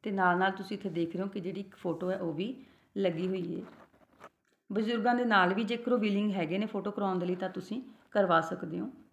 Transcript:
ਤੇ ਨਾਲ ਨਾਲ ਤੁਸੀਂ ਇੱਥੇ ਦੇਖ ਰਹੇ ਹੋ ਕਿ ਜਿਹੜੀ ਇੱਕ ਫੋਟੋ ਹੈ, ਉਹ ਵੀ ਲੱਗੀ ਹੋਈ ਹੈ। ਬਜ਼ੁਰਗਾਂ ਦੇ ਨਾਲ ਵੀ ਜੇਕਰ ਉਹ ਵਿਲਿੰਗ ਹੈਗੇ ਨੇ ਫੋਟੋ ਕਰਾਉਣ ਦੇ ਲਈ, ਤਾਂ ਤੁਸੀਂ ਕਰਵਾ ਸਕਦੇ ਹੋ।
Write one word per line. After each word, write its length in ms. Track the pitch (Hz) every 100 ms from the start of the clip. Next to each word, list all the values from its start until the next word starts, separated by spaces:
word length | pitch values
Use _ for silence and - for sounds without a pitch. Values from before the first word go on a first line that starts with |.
ਤੇ 80 | 214
ਨਾਲ 280 | 196 180 180
ਨਾਲ 120 | 190
ਤੁਸੀਂ 260 | 190 185 202
ਇੱਥੇ 140 | 196
ਦੇਖ 260 | 165 165 175
ਰਹੇ 60 |
ਹੋ 60 | 196
ਕਿ 120 | 196
ਜਿਹੜੀ 200 | 175 202
ਇੱਕ 160 | 196 -
ਫੋਟੋ 340 | 175 165 185
ਹੈ, 80 | 190
ਉਹ 140 | 170
ਵੀ 320 | 156 208 269 - _ _ 202
ਲੱਗੀ 320 | 190 160 185
ਹੋਈ 320 | 190 170 175
ਹੈ। 60 | 202 - - _ _ _ - _ _ _ _
ਬਜ਼ੁਰਗਾਂ 420 | 202 220 233 226
ਦੇ 100 | 240
ਨਾਲ 300 | 240 208 180
ਵੀ 100 | 196
ਜੇਕਰ 280 | 220 233 240
ਉਹ 60 | 240
ਵਿਲਿੰਗ 340 | 214 202 214
ਹੈਗੇ 260 | 196 156 190
ਨੇ 80 | 214
ਫੋਟੋ 240 | 202 196
ਕਰਾਉਣ 280 | 202 202 180
ਦੇ 80 | 175
ਲਈ, 80 |
ਤਾਂ 160 | 180 185
ਤੁਸੀਂ 320 | 185 - 226 - - _
ਕਰਵਾ 300 | 208 190 160
ਸਕਦੇ 400 | 160 180 165 175
ਹੋ। 100 | 220 - -